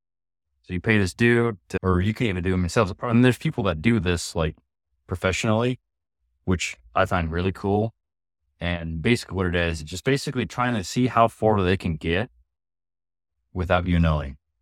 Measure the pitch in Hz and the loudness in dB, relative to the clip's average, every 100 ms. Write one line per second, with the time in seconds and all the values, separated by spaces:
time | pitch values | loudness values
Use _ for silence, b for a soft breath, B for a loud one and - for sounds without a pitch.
0 | _ _ _ _ _ _ - 90 113 107 | _ _ _ _ _ _ -10 -6 0 2
1 | 95 - 120 117 117 98 - 95 92 90 | 0 2 2 4 2 -4 -6 -4 0 2
2 | 98 107 117 90 90 92 87 123 95 104 | 0 0 -2 -2 0 0 0 2 0 -2
3 | 123 117 127 117 165 135 98 78 101 117 | 0 4 4 4 -2 -2 -2 0 2 2
4 | 90 85 - 85 80 - _ _ _ _ | 2 -2 -2 -4 -4 -4 _ _ _ _
5 | - 92 95 90 117 107 123 127 _ _ | -10 -4 -2 0 0 0 0 -4 _ _
6 | _ _ _ _ - 90 - - - - | _ _ _ _ -4 -2 -4 -12 -6 -2
7 | 95 92 82 85 92 90 101 104 113 - | 0 -2 -2 -2 -4 -4 -2 0 -2 -6
8 | _ _ _ _ _ - 87 85 82 80 | _ _ _ _ _ -10 -6 -6 -6 -4
9 | 85 120 - 95 90 87 85 82 76 90 | 0 0 0 -2 0 2 0 -2 -8 -6
10 | - 135 - 127 98 - 123 117 85 127 | -2 -2 -2 -4 -4 -4 -2 -2 -4 -2
11 | 123 117 117 - 110 101 90 95 95 78 | 0 4 2 2 0 2 2 0 -2 -4
12 | 82 85 123 _ _ _ _ _ _ _ | -2 -2 -4 _ _ _ _ _ _ _
13 | _ _ _ _ _ 92 85 90 90 87 | _ _ _ _ _ -4 0 2 4 4
14 | 82 76 69 69 _ _ | 4 2 -2 -12 _ _